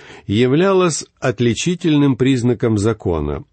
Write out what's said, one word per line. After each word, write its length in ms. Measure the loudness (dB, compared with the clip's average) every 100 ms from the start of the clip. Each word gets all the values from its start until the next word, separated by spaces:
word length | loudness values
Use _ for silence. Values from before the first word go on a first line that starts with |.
| -20 -16 -4
являлось 800 | 0 2 2 2 2 0 -2 -10 -6
отличительным 960 | -4 0 0 0 -2 -2 0 2 2 2
признаком 600 | 0 2 0 0 0 0
закона, 680 | 0 -2 -2 -2 -2 -6 -10